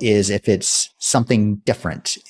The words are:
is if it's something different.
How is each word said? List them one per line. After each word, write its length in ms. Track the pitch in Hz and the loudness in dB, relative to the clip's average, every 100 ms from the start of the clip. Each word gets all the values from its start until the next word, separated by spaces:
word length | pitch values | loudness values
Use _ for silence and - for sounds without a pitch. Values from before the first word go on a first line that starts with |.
is 300 | 117 104 98 | 2 2 2
if 180 | 104 - | 0 2
it's 400 | 95 - - - - | 0 0 -2 -4 -6
something 600 | - 131 117 117 104 104 | -2 0 2 2 2 -2
different. 600 | - 101 85 73 - - - | -4 -4 -4 -8 -8 -10 -6